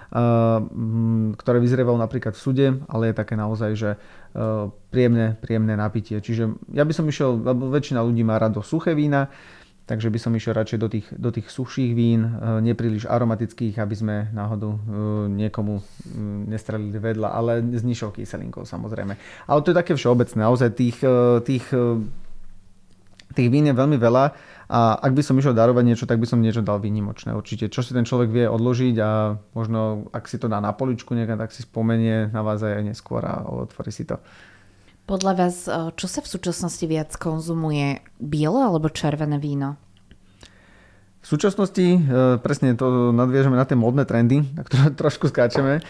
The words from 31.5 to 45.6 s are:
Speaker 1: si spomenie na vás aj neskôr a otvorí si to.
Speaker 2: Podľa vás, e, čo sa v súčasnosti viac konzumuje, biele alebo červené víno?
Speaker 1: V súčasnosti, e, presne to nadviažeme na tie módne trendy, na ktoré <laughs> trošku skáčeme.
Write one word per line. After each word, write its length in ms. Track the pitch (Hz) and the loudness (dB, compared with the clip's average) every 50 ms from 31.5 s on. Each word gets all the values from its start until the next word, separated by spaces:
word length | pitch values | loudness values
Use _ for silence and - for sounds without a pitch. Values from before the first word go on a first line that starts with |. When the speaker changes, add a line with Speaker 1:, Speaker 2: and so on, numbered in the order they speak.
| - | -10
Speaker 1:
si 80 | - 117 | -14 -18
spomenie 640 | - - 113 113 113 113 113 113 113 110 110 107 107 | -10 -6 -2 0 0 2 2 2 2 0 0 -2 -2
na 160 | 107 107 107 | -4 -4 -2
vás 160 | 107 107 104 | -2 -2 -2
aj 240 | 110 107 104 104 104 | -2 -2 -2 -2 -4
neskôr 400 | 104 - - - - 123 117 - | -6 -8 -10 -10 -8 -6 -6 -4
a 160 | - - - - - - 123 123 | -4 -6 -6 -8 -8 -8 -8 -8
otvorí 240 | 120 - - - 123 | -10 -10 -12 -12 -10
si 160 | 107 - - | -10 -10 -8
to. 160 | - 117 - - - - - - - - - _ - _ _ _ - - _ _ - | -8 -8 -10 -10 -16 -20 -20 -20 -20 -20 -20 _ -20 _ _ _ -20 -20 _ _ -6
Speaker 2:
Podľa 240 | 196 185 190 190 190 180 | -2 0 2 2 2 2
vás, 240 | 180 180 175 180 - | 2 0 0 -4 -6
e, 80 | - - 165 165 165 - | -4 -4 -4 -4 -6 -8
čo 80 | - - | -8 -10
sa 160 | 180 - 294 | -8 -8 -8
v 80 | 285 - | -8 -8
súčasnosti 560 | - 180 - 180 165 - 185 165 - - 180 | -10 -6 -4 -6 -4 -4 -4 -6 -4 -6 -4
viac 320 | 160 160 156 156 - - | -2 -2 -2 -4 -6 -10
konzumuje, 880 | - - 165 156 160 160 170 165 165 160 156 151 147 143 139 139 - - - - - | -6 -6 -4 -4 -4 -4 -4 -4 -2 -2 -2 0 0 0 -2 -2 -4 -10 -16 -14 -12
biele 400 | - 147 151 151 151 151 190 262 | -8 -4 -2 0 0 2 2 2
alebo 320 | 269 226 175 156 156 156 | 2 2 2 2 0 -2
červené 480 | - - - 151 143 147 156 151 147 143 | -2 -2 -2 -2 -2 -2 -2 -2 -2 -2
víno? 400 | 143 147 143 139 139 139 147 - _ - - _ _ _ - - _ _ _ _ - - - - _ _ - - - _ _ - _ _ _ _ - | -2 -4 -4 -4 -4 -6 -8 -10 _ -20 -20 _ _ _ -20 -20 _ _ _ _ -20 -20 -20 -20 _ _ -20 -20 -20 _ _ -20 _ _ _ _ -4
Speaker 1:
V 20 | - | -2
súčasnosti, 640 | 151 151 - 202 196 - 196 185 - 202 180 175 180 | 0 2 2 0 2 0 -2 0 2 2 4 4 4
e, 20 | 180 160 135 127 127 131 127 127 120 - | 4 4 4 4 4 4 4 4 2 0
presne 320 | - 143 - - 131 120 | -2 0 2 2 2 2
to 320 | 117 131 127 123 123 123 120 117 | 2 2 2 2 2 4 4 4
nadviažeme 400 | 117 127 127 127 139 135 135 131 | 4 2 4 4 4 4 4 4
na 80 | 123 131 | 2 2
tie 80 | - | 2
módne 320 | 139 123 110 120 123 143 135 | 2 2 4 4 2 2 2
trendy, 400 | - - 117 117 117 131 143 151 135 | 2 2 4 4 4 4 2 2 0
na 160 | 143 165 - - | -4 -10 -4 0
ktoré 240 | - 127 139 156 143 | 4 4 4 4 4
<laughs> 60 | - | 2
trošku 320 | 156 147 - - - 143 | 0 -2 0 0 -2 0
skáčeme. 480 | - - 120 120 - 139 | 2 2 2 2 2 2